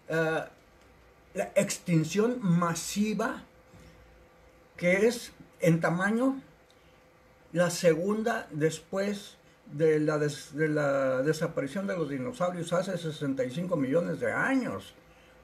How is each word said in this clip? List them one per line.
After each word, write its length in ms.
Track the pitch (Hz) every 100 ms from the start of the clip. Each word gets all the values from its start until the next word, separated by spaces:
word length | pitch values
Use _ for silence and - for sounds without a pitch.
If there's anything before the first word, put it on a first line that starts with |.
| -
eh, 360 | 160 160 156 - - - - - - - _ _
la 180 | 185 - 196
extinción 840 | 202 - - 165 156 202 233 247
masiva 1000 | 196 170 170 165 - 202 214 202 233 320 - - - - - - - - - _ - - - -
que 320 | 175 190 220
es 240 | 240 - - - -
en 200 | 175 165
tamaño 640 | 165 175 196 226 269 269 - - _ _ - - _ _ - - -
la 180 | 165 175
segunda 800 | - 175 160 190 214 220 226 -
después 840 | 156 156 - - 190 202 202 - - - - -
de 340 | 147 160 151
la 180 | 151 151
des-, 380 | 147 143 - 143
de 120 | 156
la 540 | 147 143 139 131 131
desaparición 640 | 143 151 165 156 139 196 196
de 100 | 185
los 140 | 147
dinosaurios 640 | 139 123 120 180 180 160
hace 240 | 175 190 175
sesenta 460 | 160 147 143 135
y 80 | 127
cinco 240 | 160 - 156
millones 440 | 131 160 180 143
de 120 | 117
años. 640 | 113 202 269 202 98 - - - - - -